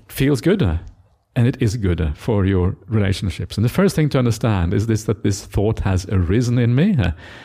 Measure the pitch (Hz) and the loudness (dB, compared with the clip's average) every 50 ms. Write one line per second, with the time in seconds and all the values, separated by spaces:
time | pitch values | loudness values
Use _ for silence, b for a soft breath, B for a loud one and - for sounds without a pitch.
0 | - - - - 135 139 147 113 - 160 208 202 147 90 80 82 - - - - | -12 -10 -4 -2 0 0 0 2 2 0 2 2 2 0 -2 -2 -6 -10 -18 -20
1 | _ _ _ _ _ _ - 131 117 123 - - 123 107 92 123 101 90 85 82 | _ _ _ _ _ _ -2 0 2 2 2 0 0 -2 0 0 0 0 0 0
2 | 85 78 76 - - - 113 104 92 95 98 92 90 92 - - - - 113 110 | -2 -2 -4 -4 -4 -2 0 2 2 2 2 2 2 0 -2 -6 -6 -2 0 0
3 | 101 98 95 - - 92 - - 95 - - - 107 120 - - 190 196 - 165 | 2 0 0 -2 -4 -6 -6 -6 -8 -6 -2 -2 0 0 2 2 0 2 2 0
4 | 156 139 - 135 123 120 113 - - 117 107 92 85 87 104 104 107 113 110 107 | 0 2 2 2 2 0 0 0 0 0 0 0 0 0 0 0 0 0 0 0
5 | - - 104 - - 107 98 - - - - 110 101 110 110 - - 101 92 92 | 0 -2 -4 -2 -2 -2 -2 -4 -6 -4 -2 0 0 0 0 0 0 0 0 -2
6 | 92 - 101 95 87 80 95 123 123 120 120 127 120 117 123 131 170 214 202 135 | -2 0 0 0 2 2 2 2 2 2 0 2 2 2 2 2 2 2 2 2
7 | 87 87 82 B B B B B | 0 0 -2 B B B B B